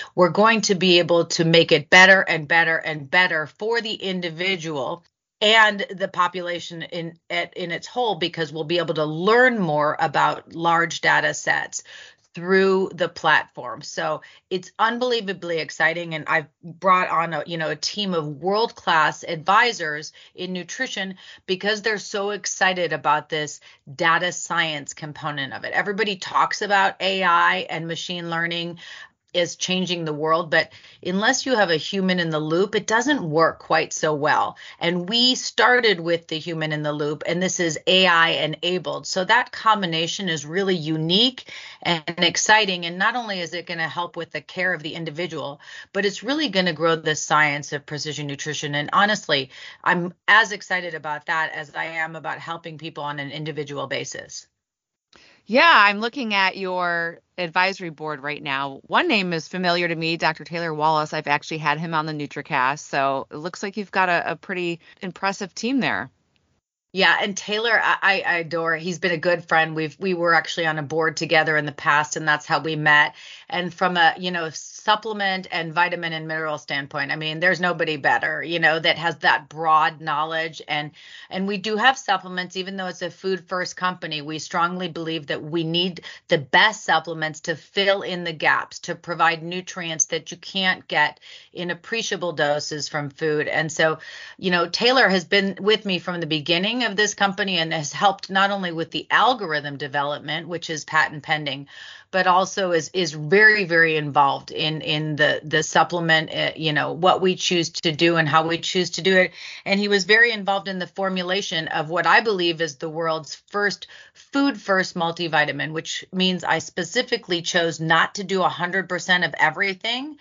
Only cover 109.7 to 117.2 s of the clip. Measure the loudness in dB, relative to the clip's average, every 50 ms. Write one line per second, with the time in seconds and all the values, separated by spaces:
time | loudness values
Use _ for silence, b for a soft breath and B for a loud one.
109.7 | 0 0 2 2 2 2 4 4 6 6 6 4 2 0 -2 -2 -2 -2 -2 -4
110.7 | -6 -6 -8 -8 -6 -4 -4 -2 -2 -2 -2 -2 -2 -2 -2 -4 -4 -4 -4 -2
111.7 | -2 -4 -2 -2 -2 0 4 6 6 6 6 4 0 2 2 0 0 0 -2 -4
112.7 | -6 -6 -10 -8 -6 -4 -2 -2 -2 -2 -4 -10 -16 -18 _ _ -4 -2 0 0
113.7 | -2 -4 -10 B B B B B B _ -12 _ 0 2 2 2 0 -2 -2 0
114.7 | 2 2 0 -2 -2 -2 -2 -2 -2 -2 -4 0 2 2 2 2 0 -4 -4 -6
115.7 | -6 -8 -8 -8 -8 -10 -10 -8 -2 0 2 2 2 0 0 0 0 0 -2 -6
116.7 | -6 -8 -6 -4 -2 -2 -2 0 -2 -4